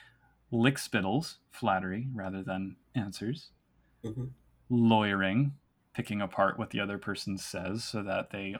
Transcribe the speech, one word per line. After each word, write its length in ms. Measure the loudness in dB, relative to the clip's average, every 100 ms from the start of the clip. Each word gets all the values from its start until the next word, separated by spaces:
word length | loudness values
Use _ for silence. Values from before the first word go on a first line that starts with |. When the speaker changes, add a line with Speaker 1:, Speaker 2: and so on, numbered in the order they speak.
| -20 _ _ _ _
Speaker 1:
lickspittles, 840 | 2 4 2 -2 0 2 0 -2 -10 _
flattery 580 | -4 0 2 0 -4 -4
rather 280 | -6 -6 -6
than 340 | -4 -4 -6 -10 _ -6
answers, 540 | -6 -6 -6 -6 -10 _ _ _ _ _ -10
Speaker 2:
Mm-hmm. 200 | -8 -10 -12 _ _ 0
Speaker 1:
lawyering, 840 | 6 8 8 6 4 4 4 2 0 _ _ _
picking 280 | -6 -4 -2
apart 360 | -2 2 2 2
what 100 | -4
the 100 | -2
other 180 | -2 -2
person 400 | -4 -6 -4 -6
says 460 | -6 -6 -4 -6
so 180 | -4 -6
that 260 | -2 -4 -4
they 240 | -8 -8